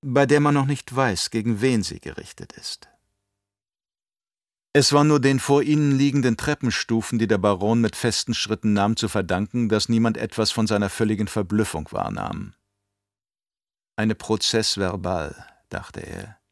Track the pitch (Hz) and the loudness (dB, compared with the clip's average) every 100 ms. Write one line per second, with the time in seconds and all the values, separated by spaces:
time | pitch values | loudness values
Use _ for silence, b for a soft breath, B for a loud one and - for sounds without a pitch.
0 | 139 127 139 147 151 143 135 143 - 127 | 0 2 4 4 4 2 2 -2 -4 0
1 | 127 92 - 113 110 107 127 120 92 - | 0 0 -2 -4 -2 0 2 0 -2 -8
2 | - - - - - - - - - _ | -12 -14 -16 -16 -18 -14 -14 -14 -18 _
3 | _ _ _ _ _ _ _ _ _ _ | _ _ _ _ _ _ _ _ _ _
4 | _ _ _ _ _ _ _ 143 131 147 | _ _ _ _ _ _ _ 4 6 6
5 | 151 147 135 135 - 143 143 151 147 135 | 6 4 4 2 2 2 4 2 4 2
6 | 139 139 127 113 - 147 123 - - 113 | 2 2 0 0 -2 -2 -2 -2 -2 -2
7 | - 117 107 101 104 95 101 117 113 - | -2 -2 0 2 2 2 2 2 0 0
8 | 120 104 - 117 - 107 107 104 101 113 | -2 -2 -4 -6 -4 -2 0 2 2 0
9 | 110 107 90 92 104 123 113 107 - 117 | -2 -2 -2 -2 -2 -2 0 0 2 2
10 | 113 110 110 - 107 - 110 104 101 - | 2 0 -6 -2 -2 0 0 2 0 -2
11 | 107 95 107 - 92 104 107 80 78 50 | -2 0 -2 -4 -2 0 -2 -4 -8 -6
12 | 50 50 50 - 95 - _ _ _ _ | -6 -6 -6 -8 -10 -16 _ _ _ _
13 | _ _ _ _ _ _ _ _ _ - | _ _ _ _ _ _ _ _ _ -2
14 | 110 104 - 110 - 113 107 - 95 98 | -2 -2 -2 -2 2 0 0 -2 -2 -2
15 | 90 90 73 - - _ _ 90 - - | -4 -4 -6 -10 -20 _ _ -12 -10 -14
16 | - - 98 - _ | -12 -12 -14 -18 _